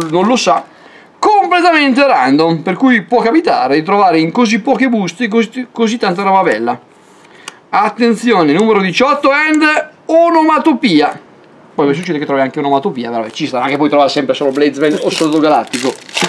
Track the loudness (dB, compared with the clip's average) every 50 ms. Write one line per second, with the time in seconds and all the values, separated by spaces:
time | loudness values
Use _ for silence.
0 | -2 -2 -2 0 0 0 0 0 0 0 0 -2 -2 -8 -16 -20 -20 -20 -20 -20
1 | -20 -20 _ _ 0 2 2 2 2 2 2 2 2 4 2 4 2 2 2 2
2 | 2 2 2 2 2 2 2 2 2 0 0 -2 -4 -6 -2 0 2 2 2 2
3 | 0 0 0 0 0 2 0 0 2 0 0 0 0 0 0 -2 0 0 0 2
4 | 2 2 2 2 0 0 0 0 0 0 0 -2 0 -2 0 0 0 0 0 -2
5 | -2 -4 -6 -6 -6 -2 0 0 -2 -2 -6 -10 -12 -10 -4 -4 -2 -2 -2 -2
6 | -4 -4 -4 -2 -2 0 2 2 2 2 0 -2 -2 -4 -6 -8 -12 _ _ _
7 | _ _ _ _ -20 -20 -20 -20 -20 -20 -20 -20 _ _ -2 -2 -2 -2 -2 0
8 | 0 0 0 0 0 0 0 2 2 2 2 2 2 2 2 0 0 -2 0 0
9 | 0 0 0 0 2 0 2 2 0 0 0 2 2 2 0 0 -4 -6 -12 _
10 | _ 0 2 4 4 4 4 2 2 2 2 2 2 0 0 0 0 2 2 2
11 | 2 0 -2 -8 -14 -20 -20 -20 -20 -20 -20 -20 -20 -10 -4 -2 0 0 0 -2
12 | -4 -6 -6 -6 -4 -2 -2 -2 -2 -2 -4 -4 -2 -2 -2 0 0 -2 -6 -6
13 | -8 -6 -6 -6 -8 -8 -8 -8 -8 -6 -4 -4 -4 -4 -2 -2 0 0 2 2
14 | 2 2 0 -2 -2 -2 -2 -2 -2 -2 0 0 0 0 0 0 0 0 0 -2
15 | -2 -4 -2 -2 -2 0 0 0 2 2 2 0 -2 -4 -6 -6 -6 -6 -6 -8
16 | -14 -12 -6 -6 -4